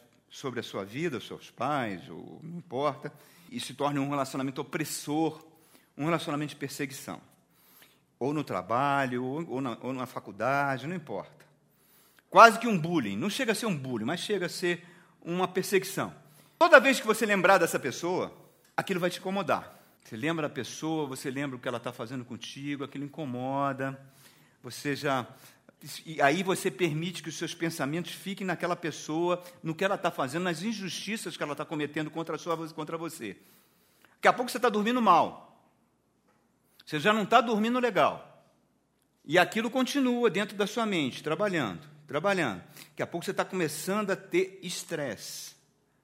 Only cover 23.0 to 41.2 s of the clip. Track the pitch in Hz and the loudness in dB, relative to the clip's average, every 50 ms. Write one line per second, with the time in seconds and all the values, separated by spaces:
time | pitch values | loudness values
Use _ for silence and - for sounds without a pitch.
23 | 143 143 - - 156 131 123 123 127 131 135 139 139 139 135 123 135 135 135 131 | -10 -10 -10 -10 -8 -8 -6 -6 -6 -4 -2 -2 -2 -2 -2 -2 -4 -6 -6 -8
24 | - - - - - - - - - _ _ _ - 123 - - - 147 139 120 | -14 -20 -20 -20 -20 -20 -20 -20 -20 _ _ _ -16 -14 -14 -8 -4 -4 -4 -2
25 | 139 147 135 127 117 - - - - - - _ _ - - _ - 143 - - | 0 0 0 0 -2 -4 -10 -20 -20 -20 -20 _ _ -20 -20 _ -18 -16 -16 -14
26 | - 165 156 143 143 139 156 180 185 185 175 170 - 185 - - 180 165 147 156 | -12 -10 0 4 6 6 6 6 2 0 0 2 0 -2 0 2 0 2 2 0
27 | 165 190 170 151 147 165 151 - 175 151 - - 165 165 165 - 139 135 151 175 | -2 -4 -6 -8 -10 -10 -8 -6 -6 -6 -6 -4 -4 -4 -2 -2 -2 -2 -2 -4
28 | 170 - - - - 190 196 196 202 185 170 - 180 175 175 170 175 156 135 - | -4 -6 -10 -10 -8 -8 -8 -6 -2 -4 -2 -2 0 -2 -2 -2 -4 -6 -6 -6
29 | - - 151 160 175 175 180 175 175 - - - - 160 160 160 190 196 202 - | -6 -4 -2 0 2 2 0 0 -2 -12 -20 -10 -6 -6 -4 0 0 0 0 2
30 | - 170 - - 143 127 131 170 185 185 170 147 180 226 226 196 190 175 - - | 0 -2 0 0 -2 -2 -2 -2 -2 -2 -2 -2 -4 -6 -4 -4 -6 -8 -8 -8
31 | - 190 214 214 - 185 - - 165 147 143 139 151 - 165 151 147 143 147 160 | -6 -6 -6 -6 -6 -8 -6 -6 -4 -4 -4 -6 -6 -6 -4 -4 -4 -4 -2 -4
32 | 156 151 156 165 165 165 160 151 - 175 165 160 165 156 160 160 151 151 165 165 | -4 -4 -4 -8 -6 -4 -6 -6 -2 -2 -2 -2 -2 -8 -8 -10 -8 -8 -6 -6
33 | 170 160 - - 120 101 87 - - - - - _ _ _ _ _ _ _ _ | -6 -8 -8 -8 -10 -10 -10 -12 -18 -20 -20 -20 _ _ _ _ _ _ _ _
34 | _ - _ _ - 196 175 214 254 240 - 240 240 247 202 214 208 226 247 254 | _ -20 _ _ 4 4 4 4 2 -2 -2 2 2 2 4 4 2 2 2 4
35 | 226 196 175 156 123 90 - - - - - _ _ _ _ _ _ _ _ _ | 6 8 8 8 6 4 0 -10 -18 -20 -20 _ _ _ _ _ _ _ _ _
36 | _ _ _ _ _ _ _ _ _ _ _ _ _ _ _ _ - - 156 151 | _ _ _ _ _ _ _ _ _ _ _ _ _ _ _ _ -14 -4 -4 2
37 | 143 214 214 220 196 - 220 247 247 240 226 202 214 233 247 254 240 240 196 165 | 4 4 4 4 4 6 6 6 6 6 2 2 2 2 2 2 2 2 4 6
38 | 139 107 85 - - - - - _ _ _ _ _ _ _ _ _ _ _ _ | 6 6 4 0 -10 -18 -20 -20 _ _ _ _ _ _ _ _ _ _ _ _
39 | _ _ _ _ _ - 147 180 175 175 - 214 226 240 247 262 254 254 - 277 | _ _ _ _ _ 2 4 4 4 6 2 -2 -2 0 0 0 0 2 2 2
40 | 262 247 240 240 240 220 160 196 214 202 214 196 202 190 - 240 226 214 196 165 | 2 2 2 4 2 2 2 2 -2 -2 -2 -4 -4 -2 0 -2 0 0 2 0
41 | 143 123 - - | 0 0 -2 -4